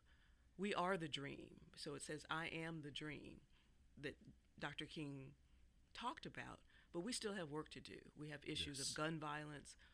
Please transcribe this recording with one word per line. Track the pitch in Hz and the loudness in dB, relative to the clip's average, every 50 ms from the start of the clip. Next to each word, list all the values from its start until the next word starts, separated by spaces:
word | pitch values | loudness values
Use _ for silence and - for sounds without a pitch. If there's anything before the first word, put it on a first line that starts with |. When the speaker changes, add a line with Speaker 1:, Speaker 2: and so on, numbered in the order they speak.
| - - - - - - - - - - - | -18 -20 -20 -20 -20 -20 -20 -20 -20 -8 0
Speaker 1:
we | - 196 208 - | 2 6 6 8
are | - 175 185 196 | 8 8 8 8
the | 165 165 | 6 4
dream. | 143 131 139 139 139 - - 170 - - - - - - | 2 0 0 0 0 -2 -4 -6 -8 -10 -12 -14 -12 -8
So | - - 156 143 | -4 -2 -2 -2
it | 139 | -2
says, | - - 151 147 - - | -2 -2 -2 -2 2 2
"I | 156 160 165 | 2 2 2
am | - - 165 160 165 165 156 | 2 0 0 0 0 0 -2
the | 143 147 | -4 -4
dream," | - - 151 151 139 - - - - - - - - - - - - - - - - | -4 -2 -2 -2 -4 -4 -6 -8 -10 -12 -14 -18 -20 -20 -20 -20 -20 -20 -20 -18 -10
that | 135 143 135 - - - 127 - - - - - - | -4 -4 -4 -4 -6 -12 -16 -16 -18 -20 -14 -6 -2
Doctor | 160 147 143 - 156 | -2 -2 0 -2 -4
King | - - 165 151 143 139 135 131 139 - - - - - - - - - - - - - | -4 -2 -2 -2 -2 -2 -4 -6 -10 -12 -16 -20 -20 -20 -20 -20 -20 -20 -20 -18 -12 -6
talked | - 226 247 311 - - | -2 -2 -2 -2 -2 -6
about, | 151 - 127 120 131 - - - - - - - - | -6 -4 -4 -4 -6 -6 -10 -12 -18 -20 -20 -10 -2
but | - 175 | 0 0
we | 175 247 - | 2 2 2
still | - 226 208 196 | 2 2 2 2
have | 196 165 139 | 2 0 2
work | 147 156 147 - | 0 0 -2 -2
to | - - | -6 -8
do. | - - - - - - - | -8 -8 -8 -8 -10 -10 -8
We | - 151 151 | -6 -6 -4
have | 147 143 - | -4 -4 0
issues | - 156 - 143 143 139 131 | 0 2 2 2 2 0 0
Speaker 2:
Yes. | 131 - | 0 2
Speaker 1:
of | - | 4
gun | 156 151 160 165 | 4 4 4 4
violence, | 151 151 147 147 151 151 151 147 139 - - - - - - | 2 0 0 0 0 -2 -4 -6 -6 -8 -10 -12 -14 -16 -20